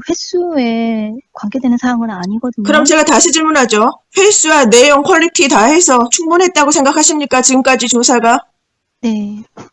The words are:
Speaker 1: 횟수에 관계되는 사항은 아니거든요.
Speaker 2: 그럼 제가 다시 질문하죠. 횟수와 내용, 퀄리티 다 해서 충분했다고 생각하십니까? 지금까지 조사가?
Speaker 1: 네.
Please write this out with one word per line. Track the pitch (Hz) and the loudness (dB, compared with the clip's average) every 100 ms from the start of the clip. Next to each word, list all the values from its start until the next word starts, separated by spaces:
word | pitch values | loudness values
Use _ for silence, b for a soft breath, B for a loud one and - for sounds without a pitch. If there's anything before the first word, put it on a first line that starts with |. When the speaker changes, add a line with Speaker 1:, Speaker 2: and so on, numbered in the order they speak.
| - | -4
Speaker 1:
횟수에 | 339 - 359 349 302 240 226 226 220 214 233 - | -8 -6 -4 -2 -2 -2 -2 -2 -4 -6 -10 -16
관계되는 | - 208 262 254 240 | -12 -8 -4 -2 0
사항은 | 247 240 226 | 0 -2 -4
아니거든요. | 185 180 220 254 233 202 | -6 -6 -6 -6 -6 -4
Speaker 2:
그럼 | 302 | -2
제가 | 294 311 302 | 0 0 2
다시 | 320 330 | 2 0
질문하죠. | 320 311 302 247 208 240 - _ - | 0 0 0 0 0 0 -2 _ 0
횟수와 | 392 - 320 311 240 | 2 2 2 2 4
내용, | 233 285 285 | 4 6 4
퀄리티 | 285 330 339 339 277 | 2 2 0 0 0
다 | 262 | 2
해서 | 226 320 359 247 240 | 4 2 2 2 0
충분했다고 | - 330 349 370 339 285 | -2 0 0 2 0 0
생각하십니까? | 311 269 302 302 302 285 254 | 2 0 0 0 -2 -2 -2
지금까지 | 247 262 262 254 240 | 0 0 2 0 0
조사가? | 240 233 240 233 269 - _ _ _ _ _ | -2 0 2 2 0 -4 _ _ _ _ _
Speaker 1:
네. | 233 214 208 208 226 - - | -6 -4 -6 -12 -16 -20 -20